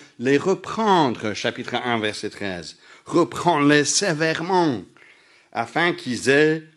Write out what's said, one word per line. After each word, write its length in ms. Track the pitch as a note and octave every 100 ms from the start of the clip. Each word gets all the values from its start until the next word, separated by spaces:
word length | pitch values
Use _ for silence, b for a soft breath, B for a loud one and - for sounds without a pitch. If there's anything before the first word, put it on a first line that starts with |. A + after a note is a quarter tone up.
| B B
les 180 | B2+ C#3
reprendre, 960 | E3+ F#3 - A3 A3 F3+ C3+ G#2+ G#2+
chapitre 420 | G2 A#2+ - - A#2+
un, 240 | B2 A2+
verset 300 | G#2+ G2+ G#2
treize, 460 | - G2+ F2 D2+ - B B
reprendre-les 800 | B D#3+ E3 - F3 D3+ C#3+ D3
sévèrement, 1000 | C#3+ - G3 D3+ D#3+ D#3 E3+ F#3 D#3+ G#2+ - _ b b b b b
afin 400 | A2 A#2 D3+ E3+
qu'ils 360 | E3+ B2+ G#2+ G#2+
aient 360 | C#3 D#3 D#3+ D#3